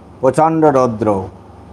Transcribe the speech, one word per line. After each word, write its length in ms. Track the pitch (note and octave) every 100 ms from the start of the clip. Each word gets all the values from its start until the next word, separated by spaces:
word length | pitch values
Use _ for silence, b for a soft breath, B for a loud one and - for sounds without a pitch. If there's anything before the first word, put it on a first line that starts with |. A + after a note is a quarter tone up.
| - -
প্রচণ্ড 440 | C3 B2+ D#3+ D#3+
রৌদ্র। 580 | D3+ C3+ B2+ G#2+ G#2+ G2 F#2 - - - -